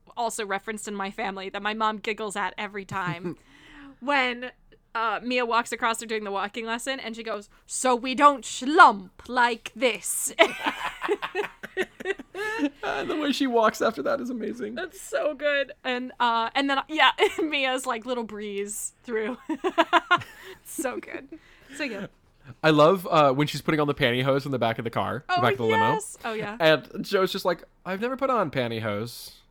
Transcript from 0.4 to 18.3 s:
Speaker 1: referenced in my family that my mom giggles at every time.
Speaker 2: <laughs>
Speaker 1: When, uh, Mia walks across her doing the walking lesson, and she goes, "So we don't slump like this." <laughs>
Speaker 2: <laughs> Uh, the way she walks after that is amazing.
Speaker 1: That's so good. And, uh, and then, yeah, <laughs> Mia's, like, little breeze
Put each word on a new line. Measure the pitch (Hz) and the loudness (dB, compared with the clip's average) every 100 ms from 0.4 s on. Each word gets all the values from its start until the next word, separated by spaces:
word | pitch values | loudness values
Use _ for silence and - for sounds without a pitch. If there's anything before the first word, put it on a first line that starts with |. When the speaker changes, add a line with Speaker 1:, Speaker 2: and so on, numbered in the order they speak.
| 196 | -4
Speaker 1:
referenced | 190 226 214 220 | -4 -4 -8 -8
in | |
my | 202 196 | -6 -6
family | 220 196 190 190 | -4 -6 -6 -8
that | 202 | -6
my | 208 | -4
mom | 220 214 214 | 0 -2 -2
giggles | 226 208 214 202 | -6 -4 -6 -4
at | 185 - | -4 -6
every | 202 202 | -8 -10
time. | 190 196 180 170 180 - | -8 -6 -4 -6 -8 -10
Speaker 2:
<laughs> | _ - - 294 277 269 | _ -20 -20 -20 -20 -8
Speaker 1:
When, | 254 277 247 240 247 - _ _ _ | 0 2 2 -2 -10 -14 _ _ _
uh, | 226 226 196 | -4 -2 -2
Mia | 240 247 | 0 0
walks | 233 226 240 | 2 2 0
across | 226 233 226 | -2 0 -2
her | 226 | -4
doing | 220 | -4
the | 202 | -4
walking | 196 202 240 226 | -4 -4 -6 -6
lesson, | 233 269 269 | -4 -4 -6
and | 226 226 | -8 -10
she | |
goes, | 220 208 - _ - | -8 -8 -10 _ -10
"So | - 254 240 | 0 2 2
we | 262 | 0
don't | 254 294 269 | 6 6 6
slump | - - 254 339 294 202 185 - - | -2 -6 4 10 10 8 -4 -18 -4
like | 247 240 240 - | 2 2 2 -8
this." | 220 247 202 - - - - | 0 0 0 -4 -4 -2 4
<laughs> | 403 - - - - - - 392 - 370 - - - 381 - - 370 - - | 4 4 -6 -4 -8 -6 -2 -2 -2 -6 -6 -10 -8 -6 -6 -6 -6 -6 -10
Speaker 2:
<laughs> | 370 427 453 285 - | -8 -6 -2 -2 -2
Uh, | 427 - | -6 -4
the | - 311 | -2 -2
way | 294 | 0
she | - 269 | 0 2
walks | 233 220 - | 4 4 2
after | 226 247 | 0 0
that | - 269 | -2 -2
is | 247 | -4
amazing. | 240 208 240 214 | -6 -6 -6 -8
Speaker 1:
That's | 254 370 - | -8 -10 -12
so | - - 294 | -6 -2 -2
good. | 269 294 285 262 - | -2 -2 0 -2 -6
And, | 254 247 254 - | -6 -4 -6 -2
uh, | 240 226 226 | 0 2 0
and | 269 277 | 0 0
then, | 269 269 | 0 -2
yeah, | 311 262 - 415 | 4 4 6 2
<laughs> | - | 2
Mia's, | 311 285 262 254 254 | -2 0 0 0 -2
like, | 233 240 | -4 -4
little | 240 | -6
breeze | 214 | -6